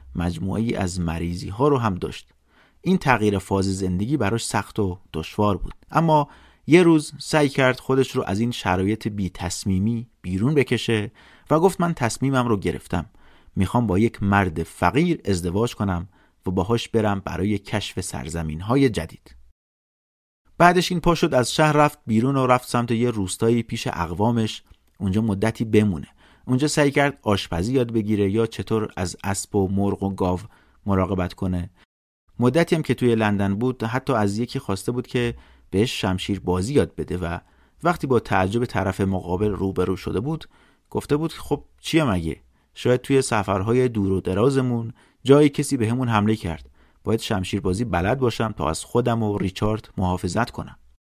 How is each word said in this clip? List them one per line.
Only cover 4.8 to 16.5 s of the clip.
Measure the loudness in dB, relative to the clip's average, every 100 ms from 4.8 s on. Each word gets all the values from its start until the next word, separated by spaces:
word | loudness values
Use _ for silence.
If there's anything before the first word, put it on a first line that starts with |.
| -4 -4 -10
دشوار | -10 -8 0 2 2
بود، | -4 -12 -4
اما | 0 4 2 2 -8 -20 _ 4
یه | 6
روز | 6 4 2 -12
سعی | -2 2 2
کرد | 4 2 2
خودش | 0 2 2
رو | 0 -2
از | -2
این | -2
شرایط | -2 0 0 0 -2 -4
بی | -4 -6
تصمیمی | -4 -8 -6 -2 0 0 -2 -6 _
بیرون | -6 -2 0
بکشه | 2 0 -2 0 -2 -2 -10 -20 -16 -2
و | 2
گفت | 2 2
من | -2
تصمیمم | 0 -2 0 0 2 2
رو | 0
گرفتم، | 0 -4 -4 -6 -6 _ -20 _ -10 -2
می‌خوام | 0 2 2
با | 2
یک | 2 0
مرد | 0 2 2 -2
فقیر | -6 0 0 2 2 0
ازدواج | 0 -2 0 0 -2
کنم | -2 -2 -2 -6 _ _ _
و | -4